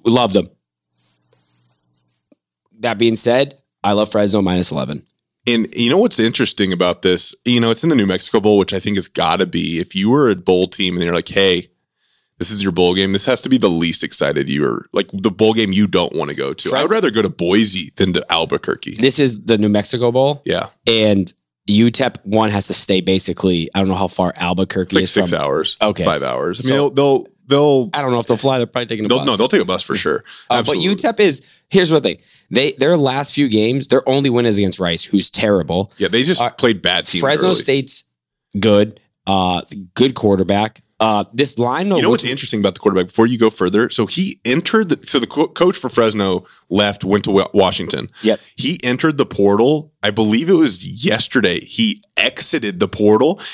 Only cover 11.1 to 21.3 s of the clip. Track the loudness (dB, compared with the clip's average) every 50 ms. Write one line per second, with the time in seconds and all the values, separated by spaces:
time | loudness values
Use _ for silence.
11.1 | -2 -2 -4 -2 0 2 2 2 2 0 -2 -8 _ _ _ _ _ _ _ _
12.1 | _ _ _ _ _ _ -6 -4 -4 -2 -2 -2 2 2 2 4 4 2 0 0
13.1 | 0 0 0 0 -2 -2 0 0 0 2 2 2 2 0 0 -2 -2 -4 -4 -6
14.1 | -4 -2 -2 -2 -2 -2 -2 -2 -2 -2 -2 -2 -2 -4 -8 -4 -4 -4 -4 -4
15.1 | -6 -4 -2 -2 0 2 2 2 4 2 0 0 2 2 2 2 2 0 0 0
16.1 | -2 -6 -6 -6 -6 -6 -6 -6 -6 -8 -6 -4 -2 -2 0 0 0 0 0 0
17.1 | 0 0 -2 -2 -2 -4 -2 2 2 2 2 2 0 -4 -6 -8 -2 -2 0 0
18.1 | 0 -2 -2 -2 -2 -2 0 -2 -2 -4 -4 -4 -6 -6 -8 -10 -4 -2 0 0
19.1 | 2 2 0 0 -2 -4 0 0 2 2 4 2 2 2 0 -2 -2 -2 0 0
20.1 | 2 2 0 0 -2 -4 -4 -4 -4 -4 -4 -6 -10 _ _ 0 2 4 4 4
21.1 | 2 2 0 -2